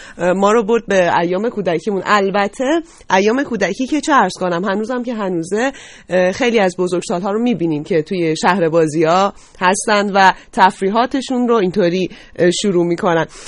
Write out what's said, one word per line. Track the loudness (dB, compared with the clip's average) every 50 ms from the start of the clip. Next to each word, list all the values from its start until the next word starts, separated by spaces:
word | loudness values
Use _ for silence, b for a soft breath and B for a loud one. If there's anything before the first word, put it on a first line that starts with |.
| B B B B
اه، | -2 0 0
ما | 2 2 2
رو | 2 2 2
برد | 2 0 -2 0 0
به | 2 2 2 2 2 0
ایام | 0 0 -2 -2 -2 -4
کودکیمون. | -4 -4 -4 -2 -2 -2 -2 -4 -4 -4 0
البته | 0 2 2 2 2 0 0 -2 -2 -4 -4 -2 0 0 -2 -2 B B B B -2 0
ایام | 2 2 2 0 0 -2
کودکی | -4 -4 -2 -2 -2 -2 -4 -4 -4
که | -2 -4
چه | 0 2 2
عرض | 4 4 2 0 -4
کنم، | -4 -4 -2 -2 -2
هنوزم | -2 -2 -4 -4 -4 -6 -6 -6
که | -6 -6
هنوزه، | -6 -4 -4 -4 -4 -4 -4 -2 -2 -2 -2 -4 B B B B B B B
اه، | 0 0 2 0
خیلی | 0 0 0 2 2 2
از | 2 2 0 -2
بزرگسال‌ها | -4 -2 -2 -4 -4 -4 -6 -4 -4 -2
رو | -2 -2
می‌بینیم | 0 0 0 0 0 -2 -2 -2 -4
که | -2 -2 -2
توی | -2 -2 -2 -2 0 -2 -2
شهر | 0 0 0 2 2 2 2
بازی‌ها | 2 2 0 2 0 0 2 2 2 2 2 0 -2 b b b b b
هستن | 0 0 0 0 0 0 0 0 0 0 2
و | 4 4 4 4 B B B 0
تفریحاتشون | 2 4 4 4 2 -4 -2 0 0 0 0 -2 -4 -4 -2 -2 -2 0 2
رو | 2
اینطوری، | 2 2 0 0 2 0 2 2 0 -4 -4 B B B B B
اه، | 0 2 2
شروع | 2 0 -2 0 0 2 2
می‌کنن. | 0 -2 -2 0 0 0 0 -2 -4 B B B